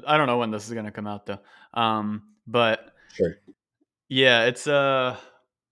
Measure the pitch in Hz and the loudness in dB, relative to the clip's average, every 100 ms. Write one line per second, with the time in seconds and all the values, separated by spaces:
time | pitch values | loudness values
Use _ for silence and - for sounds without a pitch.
0 | 104 151 143 120 117 107 104 117 107 104 | 0 2 2 2 0 -4 -8 -8 -8 -10
1 | 104 104 - 98 - - - 117 113 110 | -10 -10 -10 -12 -14 -20 -12 -2 0 0
2 | 107 107 - _ - 117 120 110 - _ | -4 -6 -12 _ -4 0 2 0 -4 _
3 | _ - 87 - - - _ _ _ _ | _ -4 -4 -4 -16 -20 _ _ _ _
4 | _ 131 131 117 117 127 - 143 139 135 | _ 2 4 6 2 0 0 0 2 0
5 | 127 120 - _ _ _ _ | -2 -6 -14 _ _ _ _